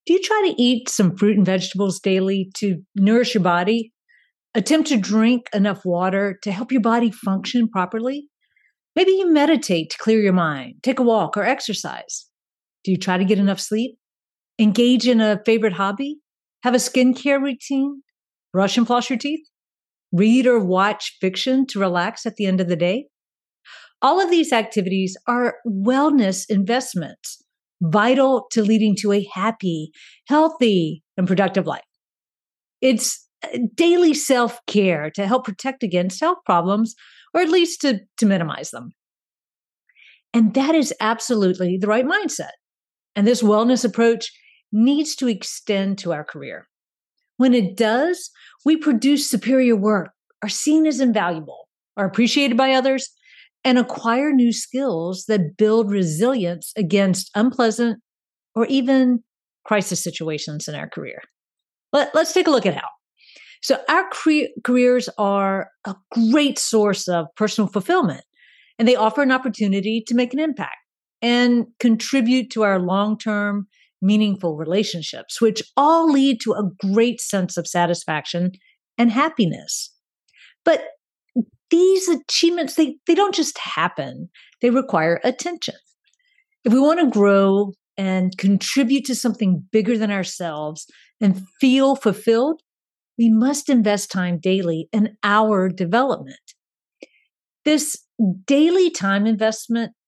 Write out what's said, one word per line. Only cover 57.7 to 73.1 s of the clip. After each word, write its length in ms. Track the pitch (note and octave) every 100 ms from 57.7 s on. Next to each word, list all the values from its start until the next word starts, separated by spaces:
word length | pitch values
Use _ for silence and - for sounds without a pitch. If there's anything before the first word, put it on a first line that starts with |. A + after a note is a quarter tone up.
| A3 A#3+ G#3+ _ _ _ _ _
or 120 | A3 A3+
even 580 | C4+ B3 C4+ B3+ A#3+ - _ _ _
crisis 380 | - G#3 F#3+ F3
situations 640 | F3 - D#3+ D3+ - D3+ -
in 80 | D3
our 120 | D3+
career. 340 | E3 C#3+ - - _ _ _ _ _ _
Let, 220 | C#4+ C#4+
let's 180 | D#4 D#4
take 140 | F#4 E4
a 60 |
look 140 | C4 F#3+
at 100 | D3
how. 120 | - - _ _ _ - - -
So 180 | - B3+ -
our 200 | E4 F#4+
cre-, 420 | - D#4+ D4+ - -
careers 460 | - B3 B3 B3 A#3+ -
are 520 | G3+ G3 G3 F#3+ - _
a 120 | - F#3+ -
great 460 | A#3 A3 D4 C#4+ -
source 500 | - A3 G#3 G3 -
of 180 | F3 D#3 -
personal 320 | G#3+ - G3+
fulfillment, 560 | G#3 F#3+ F4+ A3+ C3+ - _ _ _ _ -
and 80 | A3+
they 100 | A#3+
offer 260 | A3 A3
an 100 | C#4
opportunity 720 | C4 C4 - G3+ G3 G3+ A3+ A3
to 80 |
make 180 | A#3+ B3
an 80 | C4+
impact 360 | D#4+ C4 D3+ - _ _ _ -
and 460 | A#3 A#3+ B3 A#3+ A3+ -
contribute 680 | B3 A3+ - C4+ A3+ B3+ A#3+
to 120 | A3
our 160 | G#3 F#3+
long-term 880 | F3+ G3 G#3+